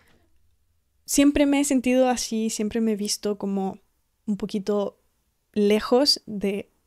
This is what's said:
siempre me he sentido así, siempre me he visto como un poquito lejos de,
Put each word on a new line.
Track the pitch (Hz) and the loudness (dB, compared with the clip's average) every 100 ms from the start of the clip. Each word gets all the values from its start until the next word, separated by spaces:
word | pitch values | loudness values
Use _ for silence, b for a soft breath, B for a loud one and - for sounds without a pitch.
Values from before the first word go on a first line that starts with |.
| b b b _ _ _ _ _ _ _ | b b b _ _ _ _ _ _ _
siempre | - - 285 285 | -4 2 4 4
me | 285 285 | 2 2
he | |
sentido | 285 262 247 254 254 | 2 0 2 2 2
así, | 240 - 226 220 | 0 -4 -4 -4
siempre | 220 208 226 | -4 -4 -2
me | 226 | -2
he | 202 | -2
visto | 208 - 208 202 | -4 -4 -4 -4
como | 196 196 190 196 _ _ _ _ | -4 -4 -4 -8 _ _ _ _
un | - 196 | -6 -6
poquito | 208 214 196 208 202 - _ _ _ _ _ | -4 -4 -2 -2 -2 -8 _ _ _ _ _
lejos | 214 202 214 - 247 294 - - | 0 2 2 2 2 4 0 -4
de, | 208 196 196 - _ | -6 -4 -6 -10 _